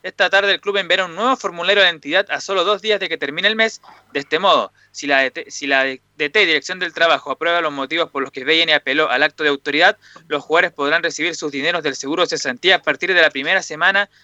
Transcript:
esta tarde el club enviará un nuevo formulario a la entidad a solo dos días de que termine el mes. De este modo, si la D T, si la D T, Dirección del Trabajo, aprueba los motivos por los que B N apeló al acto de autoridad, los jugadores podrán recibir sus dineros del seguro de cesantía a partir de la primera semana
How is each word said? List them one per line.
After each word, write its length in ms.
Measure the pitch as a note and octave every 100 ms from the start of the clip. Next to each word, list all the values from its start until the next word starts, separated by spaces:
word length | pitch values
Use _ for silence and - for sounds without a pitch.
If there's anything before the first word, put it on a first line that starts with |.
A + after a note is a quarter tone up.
esta 260 | F#3 - F3+
tarde 240 | F#3+ G3
el 80 | F3+
club 160 | G3+ G3
enviará 300 | F3 F#3+ F3+
un 80 |
nuevo 220 | E3 B3 C4
formulario 460 | F#3 E3+ F3 G#3
a 40 | F3+
la 40 |
entidad 400 | D#3+ C#3+ F3 G3+
a 100 | -
solo 240 | - F#3+
dos 180 | F3 G3
días 180 | G#3+ G3+
de 80 | F#3+
que 80 | D#3+
termine 320 | C#3+ D#3+ G3+
el 80 | A3
mes. 240 | A3 - - - _
De 80 | C#3
este 180 | C#3 D#3
modo, 340 | F#3+ C#3+ G2 _ _
si 160 | - C#3+
la 140 | C#3
D 100 | C3
T, 200 | E3 C#3+
si 160 | - C#3
la 180 | C3+
D 160 | C3+ C3 _ -
T, 300 | D3 G#3+ F3+
Dirección 320 | D3+ - F#3
del 120 | F3
Trabajo, 380 | E3 E3 C#3 C#3
aprueba 300 | C3 E3 E3+
los 120 | D#3
motivos 380 | C#3 C3 E3 D#3+
por 120 | C#3
los 100 | B2+
que 120 | C3+
B 180 | C3 D#3+
N 120 | E3
apeló 340 | D3+ C3+ D3 D#3
al 140 | B2+
acto 200 | D3+ -
de 60 | D3+
autoridad, 480 | C#3 D3 D3 F#3 G#3+ - - E3
los 160 | D3
jugadores 300 | - E3 F3
podrán 300 | - C#3+ E3
recibir 320 | E3 C#3+ E3+
sus 160 | D#3 D3+
dineros 320 | C#3 D#3 F3
del 120 | D3
seguro 300 | B2+ C#3 E3
de 40 | E3
cesantía 480 | D#3 C#3 B2 F3+ F3+
a 60 |
partir 320 | - C3+ F3
de 80 | F3+
la 80 | D#3
primera 320 | C3+ D3 F#3+
semana 480 | E3 D#3 F3+ G3 G3+ _